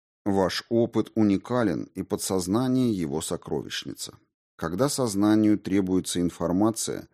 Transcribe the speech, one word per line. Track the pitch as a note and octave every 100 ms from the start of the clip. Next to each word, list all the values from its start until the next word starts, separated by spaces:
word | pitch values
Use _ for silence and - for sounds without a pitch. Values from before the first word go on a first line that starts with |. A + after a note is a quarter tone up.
| _ _
Ваш | G2+ G2 F2+ - -
опыт | A#2 A#2 A2 G#2 -
уникален, | G#2+ G2 - B2 G#2+ B1+ -
и | F2+
подсознание | F#2 G2+ - F#2+ F2 A2 B2+ B2+ B2
его | G2 D#2 D2+
сокровищница. | - E2 - D2 G1+ - - - - - _ _ _
Когда | - E2 F#2 C#3
сознанию | - B2 G2 G#2 G#2+ G#2+ G2+
требуется | - F#2+ F#2 F#2 F2 F2+
информация | F2 - E2+ F2+ G#2+ - - G1+ -